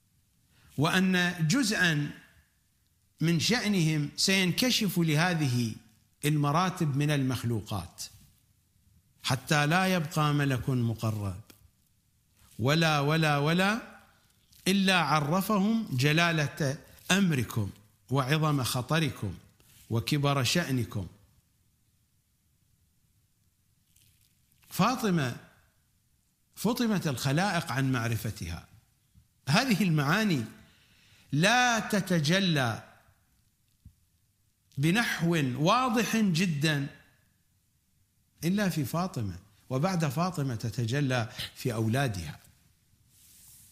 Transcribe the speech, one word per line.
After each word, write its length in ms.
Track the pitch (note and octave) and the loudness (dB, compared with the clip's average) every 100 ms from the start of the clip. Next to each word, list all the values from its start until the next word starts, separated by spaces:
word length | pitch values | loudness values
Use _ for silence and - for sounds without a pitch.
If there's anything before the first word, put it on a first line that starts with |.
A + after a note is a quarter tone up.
| _ _ _ _ _ _ - - | _ _ _ _ _ _ -12 -2
وأن 720 | D#3 F#3 F#3+ F3+ F3+ F3 D#3 | 2 4 4 4 2 0 2
جزءا 640 | A#3+ G#3+ F#3+ F3 D3 D3 - - - _ _ _ _ _ _ _ _ | 2 2 2 2 2 -2 -8 -20 -20 _ _ _ _ _ _ _ _
من 180 | D#3+ E3+ | 0 2
شأنهم 680 | D#3+ A#3+ G3+ G3 D#3+ D#3 D3 - | 2 0 0 2 2 0 -2 -2
سينكشف 840 | - F#3+ F3+ E3+ B3+ A3+ G3+ F3 | 2 2 2 2 0 0 0 0
لهذه 760 | E3 D3 F3+ E3+ C#3+ A#2+ A#2 A2 - _ _ _ D3 | 2 2 2 2 0 0 -2 -6 -16 _ _ _ 0
المراتب 680 | D3+ C#3+ D#3 F#3 F3 D#3+ C3+ | 2 2 2 0 0 -2 0
من 160 | D3 | 0
المخلوقات، 920 | D3 C3 B2 A#2 A2 - G2+ E2 - - - - _ _ _ _ _ _ _ _ _ | 0 0 -2 -2 -4 -4 -8 -8 -14 -18 -18 -20 _ _ _ _ _ _ _ _ _
"حتى 440 | - C3 - D3+ D3 | -4 -4 0 2 2
لا 200 | F3 F#3+ | 2 2
يبقى 460 | F#3 D3 D#3 D3+ | 0 -2 0 0
ملك 360 | D3 C#3 B2 - | 2 0 -2 -2
مقرب 720 | B2+ A#2 A2 A2+ G#2+ G2+ F2+ - - _ _ _ _ _ _ _ _ _ - | -2 -2 -2 -4 -4 -6 -8 -14 -20 _ _ _ _ _ _ _ _ _ -4
ولا، 400 | A#2+ D#3 E3 D3 | 0 2 2 2
ولا، 380 | C#3+ D#3+ D#3 C#3+ | 2 2 2 2
ولا، 440 | D3 F3 G3 A3 - - - _ _ _ _ - - | 0 2 0 -2 -6 -20 -20 _ _ _ _ -6 0
إلا 320 | G3 F#3+ F#3 | 2 4 2
عرفهم 840 | D3 D3+ C#3+ F#3 F3+ G#3+ G3+ A3+ G#3+ | 4 2 2 0 0 0 2 0 -2
جلالة 840 | B2+ C#3+ D#3 E3+ D#3+ C#3+ - C#3+ D3 - - - | 0 2 4 2 0 -2 -2 -4 -4 -12 -20 0
أمركم 580 | F#3 F#3+ C#3 A2 A#2 G2 - _ _ _ | 2 4 2 -2 -4 -6 -8 _ _ _
وعظم 540 | C3+ B2+ D#3 D#3 C#3+ | -2 0 0 2 0
خطركم 720 | A2+ C3 A#2+ D#3 D3 - G2+ D#2+ - _ _ - - | -2 -4 -2 -2 -2 -4 -8 -10 -16 _ _ -20 -6
وكبر 540 | A2+ - D3+ C#3+ C#3 | -4 0 0 0 0
شأنكم". 640 | A#2+ F3 C#3+ C3 G#2 G#2 E2+ - _ _ _ _ _ _ _ _ _ _ _ _ _ _ _ _ _ _ _ _ _ _ _ _ _ _ _ _ _ _ _ _ _ _ _ | 0 0 -2 -4 -4 -6 -10 -14 _ _ _ _ _ _ _ _ _ _ _ _ _ _ _ _ _ _ _ _ _ _ _ _ _ _ _ _ _ _ _ _ _ _ _
فاطمة 680 | - G#3 B3+ A3 F3 B2+ - - _ _ _ _ _ _ _ _ _ _ - | 0 0 2 0 0 -2 -8 -16 _ _ _ _ _ _ _ _ _ _ -6
فطمت 520 | G3 B3 A#3 G3 D#3 | -4 -2 -2 -2 -2
الخلائق 640 | B2 C#3 D3 G3+ E3+ - | -4 -2 0 0 -2 -4
عن 200 | B2 C3+ | -2 -2
معرفتها. 760 | B2+ A#2 A2+ A2+ - E2+ E2+ - - _ _ _ _ _ _ - | -2 -2 -4 -6 -8 -10 -10 -14 -20 _ _ _ _ _ _ 0
هذه 340 | F3 C4+ F3+ | 2 4 2
المعاني 640 | G3 D3+ C#3 F#3+ G#3+ D3 G#2+ - - _ _ _ _ - _ | 2 2 2 0 0 -2 -4 -12 -20 _ _ _ _ -20 _
لا 480 | C#3 F#3 A#3+ B3 A3+ | 0 2 4 2 0
تتجلى 1040 | - G#3 - F3 C#3+ F#3 F#3+ D3+ B2 G#2 - - _ _ _ _ _ _ _ _ - _ _ _ _ _ _ _ _ - | 0 -2 0 0 2 2 2 0 0 -4 -10 -20 _ _ _ _ _ _ _ _ -20 _ _ _ _ _ _ _ _ -2
بنحو 520 | D#3 G#3 A3+ - E3 E3+ C3+ B2 | 2 2 0 0 0 2 0 0
واضح 580 | D#3+ A#3+ C4 A3+ G#3 A3 | 2 2 2 0 0 2
جدا 680 | G#3 D#3 F#3+ D3 D#3 C#3+ C#3 - - _ _ _ _ _ _ _ _ _ _ _ _ _ | 2 2 0 0 0 0 -4 -10 -20 _ _ _ _ _ _ _ _ _ _ _ _ _
إلا 260 | D3+ G3+ G3 | -2 0 0
في 160 | E3 B2+ | -2 -2
فاطمة، 540 | E3 F#3 C3+ G#2 F2 - _ _ | -2 -4 -4 -6 -8 -16 _ _
وبعد 360 | C3 F#3 F3+ D#3 | -2 0 0 0
فاطمة 500 | B2 F#3 F3 C3+ A#2+ | 0 -2 -2 -4 -4
تتجلى 720 | A#2 A#2 A2+ C#3 C#3 B2+ A2 - - - | -6 -4 -2 0 0 0 -2 -8 -12 -8
في 180 | C3 | -6
أولادها. 640 | A2 A2+ B2 C#3 F#2+ D#2+ - - _ _ _ _ _ _ _ - - - - - | -2 0 0 0 -2 -8 -14 -20 _ _ _ _ _ _ _ -20 -20 -20 -20 -20